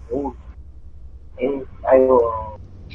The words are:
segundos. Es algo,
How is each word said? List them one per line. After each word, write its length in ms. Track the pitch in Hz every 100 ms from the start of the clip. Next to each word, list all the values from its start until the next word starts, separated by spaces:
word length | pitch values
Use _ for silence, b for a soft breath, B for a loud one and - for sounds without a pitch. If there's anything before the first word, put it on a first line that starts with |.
| -
segundos. 340 | 131 139 - - - - - - - - - - -
Es 140 | 131 139 - - -
algo, 720 | 131 131 127 117 113 110 - - - -